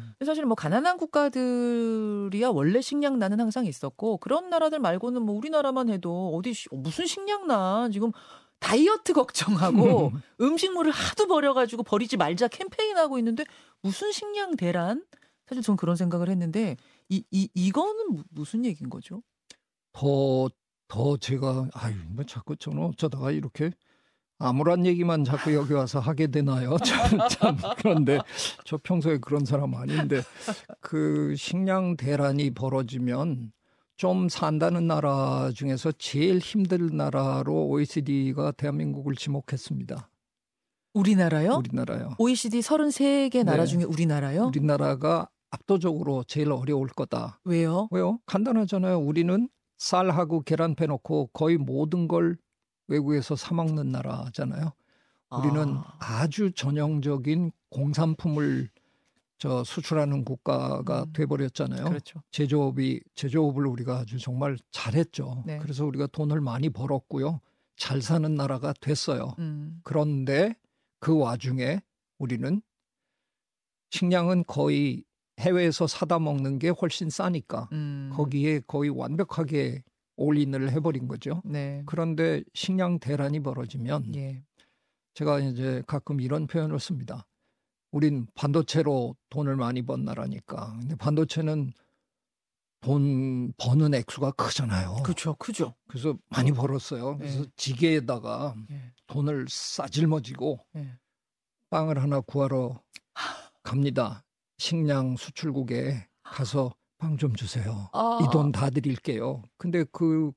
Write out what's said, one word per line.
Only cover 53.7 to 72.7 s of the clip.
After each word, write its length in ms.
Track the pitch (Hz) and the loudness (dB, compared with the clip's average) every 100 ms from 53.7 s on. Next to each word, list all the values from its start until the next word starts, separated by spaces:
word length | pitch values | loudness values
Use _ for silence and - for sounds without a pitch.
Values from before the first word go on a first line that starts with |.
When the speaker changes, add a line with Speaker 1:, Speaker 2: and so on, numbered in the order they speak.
| 151 139 | 0 -2
Speaker 2:
나라잖아요. 840 | 131 131 123 131 - 131 131 156 - _ _ _ _ - | -2 -4 -6 -6 -6 -6 -4 -4 -6 _ _ _ _ -10
우리는 440 | 120 143 147 147 135 | -2 0 2 0 -2
Speaker 1:
아. 200 | - - | -6 -12
Speaker 2:
아주 500 | 110 113 156 143 196 | -6 -2 0 0 -2
전형적인 1000 | 180 139 147 147 151 139 139 127 160 170 - _ | 0 -2 0 0 0 0 -2 0 0 0 -4 _
공산품을 1000 | 135 143 147 160 156 165 151 143 131 127 _ _ _ _ _ _ - | -4 -2 2 0 0 0 0 0 0 -4 _ _ _ _ _ _ -8
저 260 | 143 127 | -4 -2
수출하는 600 | 120 - 147 156 147 139 | -4 -6 -2 2 2 0
국가가 800 | 131 127 - 131 131 135 131 135 | -2 -4 -2 0 0 -2 -2 -2
Speaker 1:
음. 80 | 160 | -2
Speaker 2:
돼버렸잖아요. 680 | 156 143 139 135 - 131 127 143 | -2 0 0 -2 -4 -4 -2 -2
Speaker 1:
그렇죠. 340 | 143 - 156 - | -4 -6 -16 -8
Speaker 2:
제조업이, 720 | - 143 147 139 131 131 127 - | -2 2 2 2 0 -2 -2 -8
제조업을 520 | - 139 151 151 135 139 | -8 -2 2 2 2 0
우리가 320 | 120 123 127 | -2 -4 -4
아주 180 | 113 123 | -4 -6
정말 400 | - 127 143 127 _ | -6 -2 -2 -4 _
잘했죠. 760 | - 113 131 165 - 131 123 120 | -8 0 2 0 -2 -8 -8 -8
Speaker 1:
네. 120 | 151 | -8
Speaker 2:
그래서 240 | 151 135 147 | -6 -4 -2
우리가 220 | 135 143 | -2 -4
돈을 320 | - 151 151 | -2 0 0
많이 260 | 139 117 151 | 0 0 -2
벌었고요. 720 | 107 135 135 - 139 139 165 - _ _ - | -2 -2 -2 -4 -4 -2 -4 -8 _ _ -10
잘 260 | - 135 | -4 -2
사는 320 | 123 160 156 | 2 2 2
나라가 400 | 151 139 135 143 143 | 0 -2 -2 -4 -4
됐어요. 540 | - 147 - 127 131 - | -2 -2 0 -2 -4 -6
Speaker 1:
음. 420 | 160 151 151 165 | -6 -6 -10 -12
Speaker 2:
그런데 720 | - 156 151 139 131 139 202 226 _ _ _ - | -2 0 2 2 2 4 2 0 _ _ _ -6
그 180 | - 160 | 2 4
와중에 640 | 127 120 131 131 127 190 - _ _ - | 4 0 -2 -2 0 -2 -6 _ _ -8
우리는 420 | 127 120 131 202 - | -4 -2 0 -2 -4